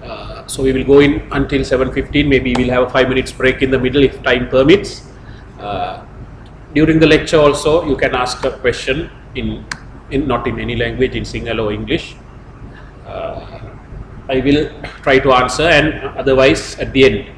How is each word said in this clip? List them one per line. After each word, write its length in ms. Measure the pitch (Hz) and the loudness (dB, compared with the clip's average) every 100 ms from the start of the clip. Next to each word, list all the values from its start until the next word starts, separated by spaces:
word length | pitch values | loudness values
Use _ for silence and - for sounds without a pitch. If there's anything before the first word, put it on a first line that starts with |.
Uh, 440 | - 110 - - - | -14 -14 -14 -16 -12
so 160 | - | -2
we 100 | 135 | 0
will 120 | 131 | 0
go 160 | 123 139 | 6 6
in 280 | 143 156 - | 6 2 -4
until 320 | 139 135 139 | -4 -2 -2
seven 280 | 131 127 127 | 0 0 0
fifteen. 360 | 139 131 147 147 | -2 -2 0 2
Maybe 260 | 135 127 123 | 2 2 0
we'll 140 | 123 | 2
have 140 | 123 | 2
a 60 | 123 | 2
five 180 | 131 127 | 2 2
minutes 220 | 131 127 | 0 -4
break 300 | - 131 127 | 0 0 0
in 80 | 135 | 0
the 80 | 131 | 0
middle 240 | 123 135 | 0 2
if 200 | 135 - | 2 2
time 260 | 135 123 123 | -2 0 2
permits. 580 | 131 139 202 - - - - - - - - | 2 6 4 2 -14 -18 -20 -20 -20 -20 -14
Uh, 460 | 101 98 90 - - - - - - - - | -8 -6 -6 -8 -16 -18 -18 -18 -20 -20 -6
during 240 | 143 156 160 | 0 2 6
the 80 | 156 | 6
lecture 320 | 151 - 160 | 4 4 4
also, 460 | 147 131 156 160 160 | 4 2 2 0 0
you 100 | 131 | -2
can 180 | 135 | -2
ask 300 | 127 123 - | -2 -4 -4
a 60 | 135 - | -6 -2
question 520 | 123 113 - 139 165 - - | -4 -4 -4 -4 -6 -14 -14
in, 300 | 131 110 107 - - - - - | -8 -8 -8 -12 -16 -16 -20 -6
in, 160 | 135 139 | -4 -2
not 200 | 117 127 | -2 -4
in 120 | 113 | -6
any 180 | 110 117 | -6 -4
language, 380 | 117 113 127 | -4 0 -2
in 80 | 113 | -2
Sinhala 440 | 110 117 113 113 110 | -8 -8 -6 -4 -4
or 60 | |
English. 440 | 107 110 160 - - - - - - - - - - - | -4 -4 -6 -6 -18 -20 -20 -20 -20 -20 -20 -20 -20 -16
Uh, 540 | 98 - - - - - - - - - - - | -12 -10 -12 -14 -16 -18 -18 -18 -18 -16 -16 -4
I 120 | 131 | 0
will 300 | 131 147 156 - - - | 2 2 0 -8 -16 -6
try 160 | - 135 | 2 4
to 140 | 135 | 4
answer, 300 | 127 131 - | 2 2 0
and 320 | 160 151 156 120 - - | 2 4 2 -4 -8 -4
otherwise 600 | 135 131 131 160 - - | 0 4 4 4 -4 -8
at 140 | 110 | -4
the 120 | 131 | 4
end. 320 | 131 110 - | 4 4 -8